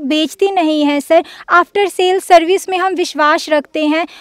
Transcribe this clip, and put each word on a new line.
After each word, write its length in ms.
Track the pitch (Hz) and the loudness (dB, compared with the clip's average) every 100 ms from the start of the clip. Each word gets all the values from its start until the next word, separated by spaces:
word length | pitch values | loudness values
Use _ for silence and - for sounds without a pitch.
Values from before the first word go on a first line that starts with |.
बेचती 500 | 277 302 311 - 392 | -4 -2 -2 -2 -2
नहीं 340 | 370 302 302 285 | 0 0 0 0
है 160 | 285 | -2
सर, 220 | - 330 - - - | 0 0 0 -8 -2
आफ्टर 380 | 349 339 403 392 | 0 0 -2 -2
सेल 320 | - 370 370 | 0 0 0
सर्विस 500 | - 349 320 381 - | 4 4 4 -2 -2
में 80 | 370 | -4
हम 160 | 381 | -2
विश्वास 560 | 349 349 277 302 320 - | -2 -4 0 0 0 0
रखते 360 | 302 - 311 302 | -2 -2 -4 -2
हैं। 220 | 311 339 - | -2 -4 -10